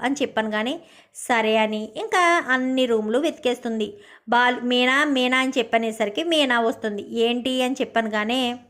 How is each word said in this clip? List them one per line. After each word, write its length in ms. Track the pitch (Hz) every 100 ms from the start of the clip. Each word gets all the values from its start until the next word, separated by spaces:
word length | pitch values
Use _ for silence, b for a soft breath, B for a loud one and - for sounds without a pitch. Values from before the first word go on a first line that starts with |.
అని 140 | 247 277
చెప్పాను 300 | 233 220 214
కానీ, 240 | 214 226 330 B B B -
సరే 420 | - 233 220 220
అని 240 | 220 214 220 302
ఇంకా 260 | 453 381 349 339 262
అన్ని 360 | 254 254 262 254
రూమ్లు 340 | 220 214 240
వెతికేస్తుంది. 720 | 320 - 247 247 240 220 208 B B B -
బాల్-, 320 | 240 247 247
"మీనా, 360 | 240 247 247 269 302
మీనా" 340 | 262 254 262
అని 140 | 262 262
చెప్పనేసరికి 680 | 226 233 226 214 208 208
మీనా 360 | 330 311 269 240
వస్తుంది. 460 | 226 - 220 202 - 226
"ఏంటి?" 420 | 226 247 247 254
అని 140 | 254 269
చెప్పాను 280 | 233 226 220
కానీ 320 | 214 214 254 247 240 -